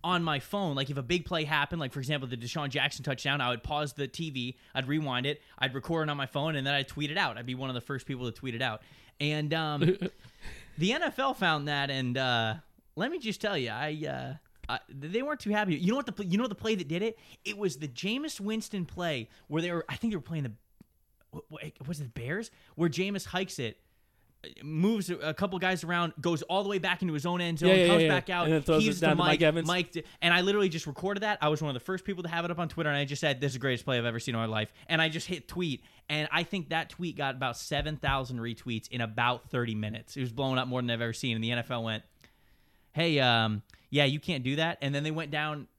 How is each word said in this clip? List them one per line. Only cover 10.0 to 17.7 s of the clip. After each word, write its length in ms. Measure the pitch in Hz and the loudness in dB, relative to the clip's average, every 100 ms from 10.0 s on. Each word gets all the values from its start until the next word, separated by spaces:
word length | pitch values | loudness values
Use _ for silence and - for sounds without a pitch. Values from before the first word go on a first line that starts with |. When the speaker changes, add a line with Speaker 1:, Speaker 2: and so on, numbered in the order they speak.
| 180 - - - | -4 -6 -20 -12
Speaker 2:
<laughs> 400 | - - - - | -12 -12 -14 0
Speaker 1:
the 160 | 180 | 0
N 80 | 285 | 2
F 160 | 330 - | 0 0
L 160 | 269 | 0
found 340 | 208 180 151 143 | 2 2 2 0
that, 200 | 143 139 | 0 0
and, 280 | 135 127 123 | 0 0 0
uh, 380 | 131 120 113 110 - _ _ | 2 4 2 -2 -10 _ _
let 160 | - 233 | -4 -4
me 60 | 339 | -2
just 240 | 220 190 | -4 -2
tell 160 | 214 175 | 0 0
you, 140 | 120 | -2
I, 280 | 110 151 151 143 | -4 -4 -4 -4
uh, 260 | 131 127 156 _ - - | -6 -6 -10 _ -16 -6
I, 60 | 123 - | -6 -6
they 320 | 139 151 214 | -12 -4 -2
weren't 180 | 277 294 | -2 -4
too 80 | 208 | 0
happy. 240 | 208 202 | 2 2
You 140 | 147 175 | 2 2
know 60 | 262 | 2
what 80 | |
the 60 | 262 | -2
pl-, 140 | 214 | -6
you 120 | 185 196 | 0 2
know 100 | 247 | 2
the 80 | |
play 200 | 196 220 | -2 0
that 120 | 214 143 | 0 0
did 140 | 170 | -2
it? 180 | 220 220 - - | -2 -4 -20 -16
It 140 | 202 202 | -12 -2
was 200 | 196 | -2